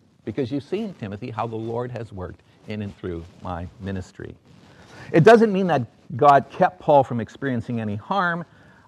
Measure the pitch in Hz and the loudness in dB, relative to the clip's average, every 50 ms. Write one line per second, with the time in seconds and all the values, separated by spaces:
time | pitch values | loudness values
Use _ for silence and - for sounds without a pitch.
0 | _ _ _ _ _ 120 110 - 135 110 139 143 - - 180 202 233 202 165 - | _ _ _ _ _ -10 -8 -6 -6 -6 -6 -8 -8 -8 -8 -8 -8 -10 -10 -12
1 | 117 95 101 98 123 123 113 107 113 113 113 110 113 117 117 120 123 123 123 113 | -12 -12 -12 -12 -12 -12 -8 -8 -8 -8 -8 -10 -10 -8 -8 -8 -8 -8 -10 -12
2 | 117 101 101 92 90 87 - - _ _ _ _ _ - 107 107 104 98 - - | -14 -14 -12 -12 -12 -14 -14 -18 _ _ _ _ _ -12 -10 -10 -10 -10 -12 -12
3 | - 92 87 82 85 87 - - - 92 90 85 87 85 - - 95 95 98 92 | -10 -10 -10 -10 -12 -14 -20 -16 -14 -12 -10 -10 -12 -14 -14 -14 -12 -10 -10 -10
4 | 92 - _ - - - - - _ _ _ _ _ _ - - - - - - | -12 -14 _ -18 -18 -18 -18 -20 _ _ _ _ _ _ -20 -20 -20 -20 -20 -20
5 | - - - 170 156 214 233 220 226 220 190 185 196 175 156 135 120 - _ _ | -14 0 2 6 8 8 8 8 8 4 2 0 0 0 0 -2 -2 -6 _ _
6 | _ _ - 120 143 143 139 139 - - - - 180 175 - - - - 147 139 | _ _ -2 4 6 6 6 6 4 2 0 0 0 0 0 -4 0 4 4 4
7 | 127 - 127 117 110 - - - 139 139 127 117 - - 120 113 113 107 101 107 | 4 2 -2 -6 -6 -8 -10 -8 -6 -6 -4 -4 -6 -6 -6 -6 -6 -6 -6 -8
8 | - - 190 202 180 175 170 175 165 - _ _ _ _ _ _ _ | -6 -4 -2 -2 -2 -2 -4 -6 -10 -14 _ _ _ _ _ _ _